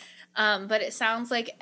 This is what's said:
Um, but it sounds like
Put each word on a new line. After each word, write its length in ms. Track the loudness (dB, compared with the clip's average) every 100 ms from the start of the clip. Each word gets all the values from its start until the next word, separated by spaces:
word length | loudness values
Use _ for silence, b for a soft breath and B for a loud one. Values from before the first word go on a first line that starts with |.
| B B -6 0
Um, 320 | 2 2 2
but 140 | 0
it 100 | 0
sounds 380 | 0 0 0 -2
like 180 | -2 -4 -10